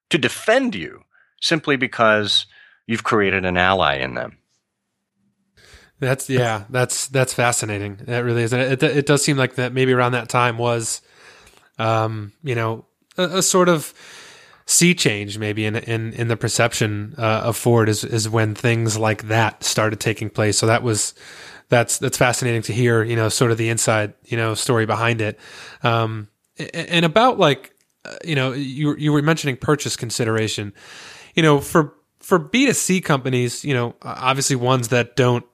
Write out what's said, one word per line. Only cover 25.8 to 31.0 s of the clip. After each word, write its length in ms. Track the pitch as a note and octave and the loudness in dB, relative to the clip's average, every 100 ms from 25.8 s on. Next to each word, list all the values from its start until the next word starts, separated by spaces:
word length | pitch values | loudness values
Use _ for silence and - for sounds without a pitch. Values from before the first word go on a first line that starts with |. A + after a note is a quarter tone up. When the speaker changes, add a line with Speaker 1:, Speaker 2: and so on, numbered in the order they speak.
Speaker 2:
Um, 460 | A#2+ A#2 A2+ A2 G#2+ _ _ - | -2 0 0 -6 -12 _ _ -14
a-, 120 | C#3+ | -12
a-, 240 | E3+ - | -10 -4
and 120 | E3+ | 0
about, 360 | E3+ D#3 C4 A3 | 2 4 4 4
like, 340 | D#3+ C3 - _ _ _ | 2 2 -4 _ _ _
uh, 100 | - A1 | -20 -14
you 120 | E3 C#3+ | -4 -2
know, 160 | C3 | 0
you, 420 | C3 C3+ C3 D3 D3 | -2 -6 -2 -2 0
you 160 | D3+ | 0
were 100 | D3 | 2
mentioning 340 | D3 E3 C#3+ B2 | 2 0 -2 -4
purchase 400 | - D3 A#2+ - | 0 0 -2 -6
consideration, 760 | A#2+ - A2+ A2 A2 - G#2 - - - | -6 -4 0 0 0 -4 -8 -10 -20 -20